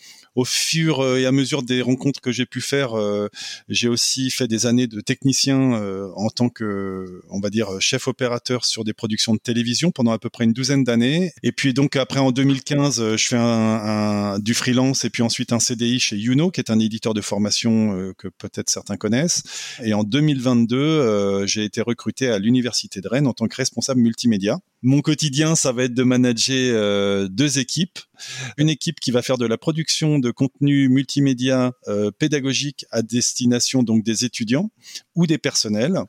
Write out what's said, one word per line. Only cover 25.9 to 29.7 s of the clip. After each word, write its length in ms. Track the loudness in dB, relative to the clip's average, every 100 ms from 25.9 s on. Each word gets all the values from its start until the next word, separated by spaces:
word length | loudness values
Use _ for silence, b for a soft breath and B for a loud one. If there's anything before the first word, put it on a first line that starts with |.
de 100 | 2
manager, 520 | 4 4 4 2 0 0 2
euh, 540 | 2 2 0 0 0 -2
deux 320 | 0 0 0
équipes. 400 | -2 -2 -4 -6 -20 -18 B -12 -8 B
Une 120 | 0
équipe 300 | 0 -4 -4
qui 120 | -2
va 100 | 0
faire 160 | 0 0
de 80 | 0
la 120 | -2
production 640 | -2